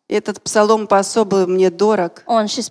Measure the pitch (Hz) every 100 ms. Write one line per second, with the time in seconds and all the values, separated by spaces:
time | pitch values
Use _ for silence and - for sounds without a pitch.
0 | - 208 214 196 - 220 208 220 208 196
1 | 196 226 202 196 180 185 185 175 208 208
2 | 170 - - 233 208 - 220